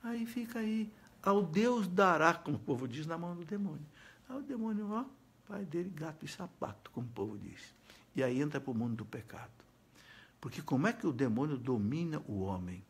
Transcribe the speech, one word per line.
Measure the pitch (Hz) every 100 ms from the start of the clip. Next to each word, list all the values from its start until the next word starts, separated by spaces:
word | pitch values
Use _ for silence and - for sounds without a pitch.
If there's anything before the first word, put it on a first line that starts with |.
Aí | 233 233 233
fica | - 233 233
aí, | 220 220 214 - - -
"Ao | - 202
Deus | 185 160 233 240 190
dará", | 180 196 165 160
como | 165 - 147
o |
povo | - 127 127
diz, | 120 156
"na | 165
mão | 170
do | 175
demônio." | 165 202 196 151 151 - - - -
Aí | 262
o |
demônio, | 277 254 220 208 208
ó, | 214 269 - - _ -
pai | 202
dele, | 190 165 180
gato | 160 160 156
e | -
sapato, | - 180 - - 104 -
como | - 120
o |
povo | 117 101 104
diz. | 98 - - - - - -
E | -
aí | 131 127
entra | 147 147
pro | 131
mundo | 117 120 113
do |
pecado. | 104 - - - - - - _ _ - - - - _
Porque | 131 -
como | 151 135 180
é |
que | 233 180
o |
demônio | 123 131 110 147 139
domina | 120 123 104 147 170 151 -
o | 101
homem? | 95 92 90 90 95